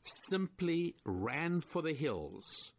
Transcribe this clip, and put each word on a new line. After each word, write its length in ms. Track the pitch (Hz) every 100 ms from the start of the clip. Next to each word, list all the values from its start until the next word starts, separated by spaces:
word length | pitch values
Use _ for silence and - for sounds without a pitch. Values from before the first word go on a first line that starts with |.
simply 880 | - - - 190 185 - 170 170 170 -
ran 560 | - 92 107 139 170 175
for 220 | - 175
the 120 | 160
hills 760 | 139 147 92 76 - - - -